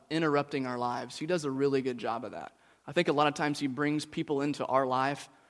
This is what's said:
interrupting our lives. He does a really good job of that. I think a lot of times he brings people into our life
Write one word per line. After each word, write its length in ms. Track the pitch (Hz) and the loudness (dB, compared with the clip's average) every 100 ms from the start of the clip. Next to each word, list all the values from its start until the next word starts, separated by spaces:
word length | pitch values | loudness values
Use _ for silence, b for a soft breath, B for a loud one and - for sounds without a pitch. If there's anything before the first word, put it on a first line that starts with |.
| _ | _
interrupting 580 | 160 160 143 143 143 127 | 0 2 2 0 -4 -4
our 100 | 123 | -2
lives. 400 | 123 123 123 - | -2 -4 -8 -8
He 80 | 156 | -2
does 200 | 180 147 | -2 0
a 60 | |
really 300 | 135 139 135 | 0 2 2
good 160 | 131 120 | 0 -4
job 260 | 120 117 | -4 -4
of 80 | 104 | -6
that. 220 | 85 71 - b b - | -10 -12 -16 b b -4
I 80 | |
think 160 | 156 170 | 0 2
a 20 | |
lot 160 | 147 147 | 4 4
of 60 | |
times 260 | 143 151 143 | 4 0 0
he 80 | 143 | -2
brings 380 | 127 147 151 151 | 0 0 0 -4
people 360 | - 160 139 | -6 -2 0
into 240 | 147 139 - | 0 -2 0
our 180 | 131 131 | 2 2
life 440 | 127 135 143 - b | 2 2 -2 -10 b